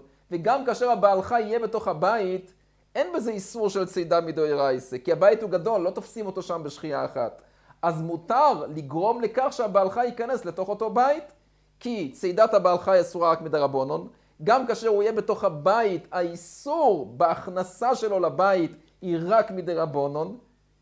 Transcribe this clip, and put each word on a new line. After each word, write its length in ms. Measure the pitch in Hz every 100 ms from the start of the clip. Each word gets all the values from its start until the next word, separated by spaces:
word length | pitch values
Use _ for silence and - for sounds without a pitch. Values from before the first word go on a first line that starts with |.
| - _ _
וגם 340 | 175 165 269 262
כאשר 260 | 214 247
הבעל 300 | 220 202 190
חי 200 | 185 240
יהיה 180 | 214 233
בתוך 280 | 220 220 208
הבית, 680 | 156 180 226 185 185 185 _ _ _ _ 240
אין 180 | 349 339
בזה 160 | 233
איסור 380 | 208 - 233 208
של 160 | 202 185
צידה 360 | 185 165 170
מדאורייתא, 760 | 165 156 151 143 139 127 - -
כי 140 | -
הבית 300 | 156 294 220
הוא 80 | 214
גדול, 320 | 180 175 214
לא 80 | 175
תופסים 360 | 190 - 226 202
אותו 160 | 190
שם 200 | 175 170
בשחייה 420 | 147 - 156 139 131
אחת. 360 | 131 113 - _ _ _ _
אז 200 | 170 160
מותר 640 | 165 165 165 240 302 180 147
לגרום 540 | 156 139 156 202 240
לכך 260 | 220 240 262
שהבעל 380 | 254 220 190 190
חי 160 | 226 247
ייכנס 400 | 233 233 254 175
לתוך 240 | 160 190
אותו 200 | 208 220
בית, 340 | 208 269 311 - _ _ _ _ _
כי 320 | 240 240 147
צידת 420 | - 185 180 220
הבעל 240 | 208 180 175
חי 240 | 190 185
אסורה 300 | 170 180 170
רק 100 | 160
מדרבנן, 680 | 156 151 139 135 135 160 185 - _ _
גם 240 | 151 254 240
כאשר 200 | 220 226
הוא 160 | 202
יהיה 80 | 208
בתוך 320 | 220 - 208
הבית, 640 | 196 151 160 220 220 170 -
האיסור 1040 | 180 175 170 - - 277 330 277 175 110 123
בהכנסה 760 | 170 175 190 180 185 - 233 240
שלו 240 | 220 196
לבית 520 | 165 143 196 190 160 - _ _
היא 160 | 185 165
רק 300 | 170 226 214
מדרבנן, 840 | 185 170 165 160 143 143 147 175 247 _ _ _ _